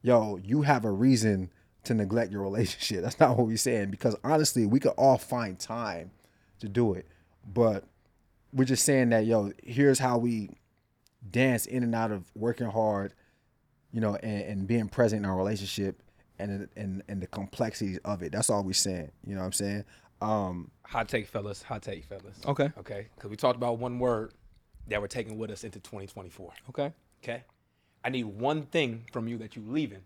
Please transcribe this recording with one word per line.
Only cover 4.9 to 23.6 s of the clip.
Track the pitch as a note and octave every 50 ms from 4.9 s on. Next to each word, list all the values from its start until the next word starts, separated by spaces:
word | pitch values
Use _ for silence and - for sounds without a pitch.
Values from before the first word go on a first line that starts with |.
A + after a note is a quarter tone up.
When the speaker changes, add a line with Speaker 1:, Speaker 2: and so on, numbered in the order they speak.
| -
Speaker 1:
all | - C3+ C3+ C3
find | A2 - - B2+ B2 A#2 G2+ F#2
time | F#2 - - A2+ A#2 A#2+ G#2+ F2+ E2+ E2 F#2 - _ _ _ _ _ _ _ _ _
to | -
do | G#2+ G2 A#2+ A#2+ A2 F#2
it. | F2 - _ - _ _ _ _ _ _
But | G2+ G2 A#2+ A#2 A2+ G#2 G2 - - _ _ _ _ _ _ _ _ _ _ _ _
we're | - C3 C3
just | B2+ C3 A2+ -
saying | - C#3 C3+ B2+ A#2+
that, | A#2 A2+ G#2+
yo, | A2+ A2+ A2 G2+ G2+ - - -
here's | - A#2+ B2+ C#3+ C#3+ C3 B2+
how | C3 B2+ B2
we | A#2+ A#2 A#2+ A#2 A2 G#2 - - _ _ _ _ _ _ _ _ _ _ _ _ _ - G2
dance | F2+ A#2 C3 C3 B2 A2+ -
in | - B2 B2+ B2
and | A#2 A2+
out | A2+ A2+ A2
of | G#2+ G2 F2 _ _
working | G#2 G#2+ A#2+ A#2 - A#2+
hard, | A2 G2+ A2+ A2 G#2+ G#2 G2 G2 G2 - _ _ _ _ _ _ _ _ _ _ _ _ _ _ _ -
you | A#2
know, | A2 G#2 G2+
and, | - - A2 G#2 G2+ G#2
and | - G#2+ G2 F#2+
being | F#2+ A#2 A#2+ A2 G2+
present | - - A#2+ A2 A2 G#2+ G2+
in | F#2+
our | F#2+
relationship | F#2 F#2+ G2+ A2 G2 G2+ F#2+ - - G2+ F#2+ F#2 _ _ _ _ _ _ _ _ _
and, | G2 G#2 G2 G3 G2+ - _
and, | - G#2 G2 F#2+ G2 -
and | - G#2 G2
the | F#2
complexities | - - G#2+ G2 G2 - - B2 A2 G#2+ - A2 G2 F#2 F2 -
of | - G#2 F2+
it. | F2 D#2+ D2
That's | G#2 - -
all | G#2+ G2+ G2
we're | F#2+ F#2+
saying. | - - G2+ F#2 F#2 D#2 D2 _ _ -
You | - G2+
know | F#2+
what | F#2
I'm | F#2 F#2+
saying? | - G2+ G2 G2+ G#2 G2+ _ - - _ _ _ _
Um, | - G#2+ A2 G#2+ G2 F#2 F2+ F2+ E2+ - _ _ _
Speaker 2:
Hot | - - A#2+ A2+
take, | - - A#2 G#2
fellas. | - - A2+ G2 G#2 G2 - -
Hot | - A#2+ G#2
take, | - - - - -
fellas. | - G2+ G2 - - - - -
Speaker 3:
Okay. | - C#3+ C3 C#3+ C#3+ -
Speaker 2:
Okay. | - F#2 - A2 G2+ G#2 - _
'Cause | - - G#2
we | G#2
talked | G2+ - B2+ B2
about | A#2+